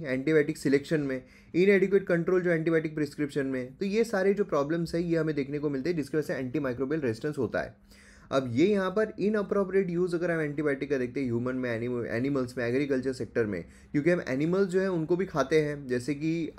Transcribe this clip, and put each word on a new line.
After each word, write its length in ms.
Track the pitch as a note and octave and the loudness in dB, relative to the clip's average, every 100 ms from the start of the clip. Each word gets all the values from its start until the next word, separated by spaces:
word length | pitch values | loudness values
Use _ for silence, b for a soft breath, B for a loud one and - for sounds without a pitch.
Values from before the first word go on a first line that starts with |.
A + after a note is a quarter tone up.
| D#3 | -2
antibiotic 480 | C3 C#3 D#3 D3 D#3 | -2 4 4 2 0
selection 380 | D3 C#3 C#3+ D#3+ | 2 2 2 0
में, 220 | C#3+ C3 B B B | 0 -4 B B B
inadequate 520 | D#3+ F#3+ G3 F#3+ G3 F#3+ | 2 4 6 4 2 2
control 300 | E3+ E3 F#3 | 0 2 2
जो 100 | F3+ | 2
एंटीबायोटिक 440 | E3 D#3+ D#3+ D#3+ | 2 2 2 0
प्रिस्क्रिप्शन 520 | D#3 D3 - D3 D3+ C3+ | -2 -4 -2 -4 -2 -2
में, 300 | C3 B2 - | -4 -6 -6
तो 100 | G3 | -2
ये 180 | G#3 | 0
सारे 280 | A3+ G3 F#3+ | 0 2 2
जो 100 | G3+ | 2
प्रॉब्लम्स 500 | G3+ D3+ C#3 E3+ E3 | 0 0 0 0 -2
है 80 | E3+ | -2
ये 140 | F3 E3 | 0 0
हमें 180 | D#3 D3 | 0 -2
देखने 220 | C3+ D3 | -4 -4
को 120 | D3 | -2
मिलते 200 | C#3 C#3+ | -2 -2
हैं 60 | F3 | -2
जिसकी 200 | C3+ D#3 | -2 -2
वजह 100 | D3 | -2
से 80 | |
एंटीमाइक्रोबियल 680 | C#3+ C3 D3+ C#3 A#2+ C3+ D#3+ | -4 -4 -2 -2 -2 -2 0
रेजिस्टेंस 380 | C3 A2 D3+ D3 | 0 -2 -4 -2
होता 220 | A2 F2+ | -2 -2
है। 140 | B1 - B B B B B | -4 -10 B B B B B
अब 180 | C3+ B2+ | -2 0
ये 120 | A#2 F#3 | 2 4
यहाँ 240 | G3+ F#3 | 2 0
पर 220 | F#3+ G#3+ - | 0 -2 0
इनअप्रोप्रिएट 720 | F#3 G#3+ G3 G3+ F#3 F#3+ F#3 | 0 0 0 0 2 0 0
यूज़ 260 | E3+ F3+ E3+ | 0 0 0
अगर 140 | F3 | 0
हम 100 | E3 | 0
एंटीबायोटिक 500 | D3+ C#3+ D3+ C#3 C#3 | -2 -2 -2 -2 0
का 80 | C#3 | 0
देखते 220 | B2 B2+ | 0 -2
हैं 60 | C3 | -2
ह्यूमन 300 | A#2 B2 B2+ | -2 -2 -2
में, 140 | B2+ | -2
एनिम-, 360 | A2+ A#2+ B2 G2 | -2 -2 -4 -2
एनिमल्स 520 | A2 C3+ C#3+ B2 B2+ | -2 0 0 -2 -2
में, 80 | A#2+ | 0
एग्रीकल्चर 460 | B2+ C#3+ C3+ C3 | 0 0 0 -2
सेक्टर 340 | B2+ A2+ - A2 | -4 -4 -2 0
में, 160 | F#2 E2 B B | -2 -8 B B
क्योंकि 180 | D3 D3 | 0 2
हम 120 | F3 - | 2 0
एनिमल्स 400 | C3 D#3 F#3 G3 | -2 0 0 2
जो 120 | F#3 | 0
है 100 | F#3+ | 0
उनको 260 | F3+ D#3 E3+ | 0 0 0
भी 100 | F#3+ | 0
खाते 340 | D#3 C3 D#3 | 0 2 4
हैं, 260 | D3 D3 C3+ | 2 -2 -4
जैसे 280 | B2 B2 | -2 -2
कि 360 | C#3+ D#3+ E3 D#3+ | -4 -2 -2 -4